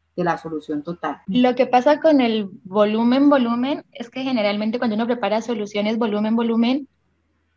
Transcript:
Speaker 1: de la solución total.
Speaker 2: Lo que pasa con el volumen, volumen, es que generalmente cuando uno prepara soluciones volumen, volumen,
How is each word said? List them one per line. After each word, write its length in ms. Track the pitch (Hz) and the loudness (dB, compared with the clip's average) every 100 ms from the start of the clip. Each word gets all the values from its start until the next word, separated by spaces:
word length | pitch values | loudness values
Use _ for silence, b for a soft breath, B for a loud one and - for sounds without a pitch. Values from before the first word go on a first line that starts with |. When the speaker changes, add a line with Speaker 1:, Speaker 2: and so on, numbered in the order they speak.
| _ - | _ -4
Speaker 1:
de 80 | |
la 160 | 175 160 | -2 -4
solución 420 | 160 156 147 147 | -6 -10 -6 -8
total. 400 | 160 170 156 139 - | -8 -8 -8 -8 -4
Speaker 2:
Lo 260 | 247 247 | 2 2
que 140 | 247 254 | 2 2
pasa 320 | 254 285 294 | 2 4 2
con 200 | 320 285 | 4 4
el 280 | 233 220 196 - | 2 0 -4 -10
volumen, 680 | 180 196 208 220 233 262 285 | -4 0 2 2 2 4 4
volumen, 560 | 285 233 240 262 330 - | 4 2 0 -2 -4 -8
es 180 | - 240 | -16 -14
que 140 | 262 | -8
generalmente 560 | 262 247 208 208 214 240 | -4 -2 0 -2 -2 -2
cuando 160 | 247 214 | -2 -2
uno 100 | 233 | -2
prepara 380 | 233 202 220 | -2 -2 -2
soluciones 560 | 226 226 202 208 208 226 | -2 -6 -6 -4 -2 -2
volumen, 360 | 226 208 220 226 | -2 -2 0 0
volumen, 520 | 233 226 233 277 269 _ _ _ _ _ _ | 0 2 2 0 -4 _ _ _ _ _ _